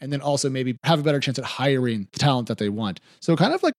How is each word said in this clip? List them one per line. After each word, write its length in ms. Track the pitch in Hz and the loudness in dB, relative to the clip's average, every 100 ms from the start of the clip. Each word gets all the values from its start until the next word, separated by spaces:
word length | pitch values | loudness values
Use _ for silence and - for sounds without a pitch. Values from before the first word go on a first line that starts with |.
and 100 | 135 | -8
then 80 | 143 | -4
also 280 | 143 143 139 | -2 -2 -2
maybe 280 | 131 127 117 | -2 -4 -2
have 160 | - 160 | 2 2
a 40 | |
better 160 | 147 143 | 2 0
chance 200 | 135 131 | 0 -4
at 60 | 123 | -6
hiring 600 | - 139 131 123 110 98 | -2 2 2 0 -2 -6
the 80 | - | 0
talent 280 | 147 127 113 | 2 2 0
that 100 | 107 | -2
they 120 | 104 | -2
want. 300 | 104 107 87 _ _ | -2 -4 -6 _ _
So 140 | - 160 | 0 2
kind 180 | 208 | 2
of 100 | 370 | 2
like 100 | 339 | 0